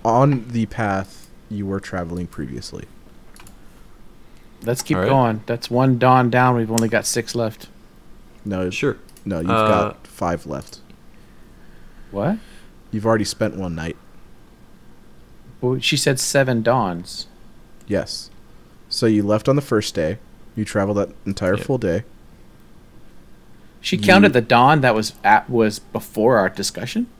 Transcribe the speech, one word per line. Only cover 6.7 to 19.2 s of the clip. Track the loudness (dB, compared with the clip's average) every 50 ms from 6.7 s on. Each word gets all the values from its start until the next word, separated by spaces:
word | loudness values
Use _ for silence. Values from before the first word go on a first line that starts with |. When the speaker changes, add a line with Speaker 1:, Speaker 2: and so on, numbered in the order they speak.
Speaker 2:
only | 0 0 0 0
got | 0 -2 -2
six | -2 -4 -4 -4 -4 -4
left. | -4 -4 -4 -6 -10 -16 -20 -20 -20 -20 -20 -20 -20 -20 -20 -20 -20 -20 -20 -20 -14 -8
Speaker 1:
No, | -6 -4 -4 -4 -4
Speaker 3:
Sure. | -4 -4 -4 -4 -4 -6 -10 -20 -20 -12 -8
Speaker 1:
no, | -6 -6 -4
you've | -2 0
Speaker 3:
Uh, | 0 2 2 2
Speaker 1:
got | 2 2 0 -2 -4 -10 -18
five | -18 -10 -6 -4 -4 -4 -6 -6
left. | -10 -10 -12 -12 -14 -20 -20 -20 -20 -20 -20 -20 -20 -20 -20 -20 -20 -20 -20 -20 -20 -20 -20 -20 -20 -20 -20 -20 -20 -20 -20 -16 -10
Speaker 2:
What? | -6 -4 -2 -2 -2 -4 -8 -14 -20 -20 -20 -20 -20 -20 -12 -8
Speaker 1:
You've | -6 -2 0
already | 2 2 2 0
spent | -2 -4 -4 -4 -4 -4
one | -6 -8 -8 -6
night. | -6 -8 -8 -10 -12 -16 -20 -20 -20 -20 -20 -20 -20 -20 -20 -20 -20 -20 -20 -20 -20 -20 -20 -20 -20 -20 -20 -20 -20 -20 -20 -20 -20 -20 -20 -10 -4
Speaker 2:
Well, | -2 -2 -2 -2
she | -2 -2 -2
said | 0 0 0 0 -2
seven | -2 0 2 2 2 2 0 0
dawns. | 2 2 2 2 0 -2 -4 -6 -10 -12 -14 -16 -16 -16 -18 -20 -20 -20 -20 -20 -20 -20 -20 -16 -8 -4
Speaker 1:
Yes. | -4 -4 -4 -6 -10 -14 -14 -16 -20 -20 -20 -20 -20 -20 -20 -20 -20 -20 -16 -12
So | -4 -2 0
you | 2 2 2